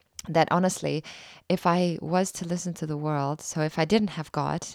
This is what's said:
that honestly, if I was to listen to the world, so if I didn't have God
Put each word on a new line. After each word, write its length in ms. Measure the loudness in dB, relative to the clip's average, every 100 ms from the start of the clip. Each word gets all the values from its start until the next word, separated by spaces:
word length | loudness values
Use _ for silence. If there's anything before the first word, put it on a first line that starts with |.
| _ -14 0
that 200 | 2 4
honestly, 540 | 4 4 0 -2 -4 -6 -16 -20 -14 -2
if 180 | 2 4
I 320 | 4 2 0
was 320 | 0 0 0
to 140 | -4 -4
listen 280 | -4 -4
to 120 | -6 -4
the 100 | -2
world, 440 | -2 0 -2 -4
so 200 | -6 -2
if 180 | -2 0
I 60 |
didn't 260 | 2 2 2
have 220 | -4 -6
God 340 | -4 -2 -2 -6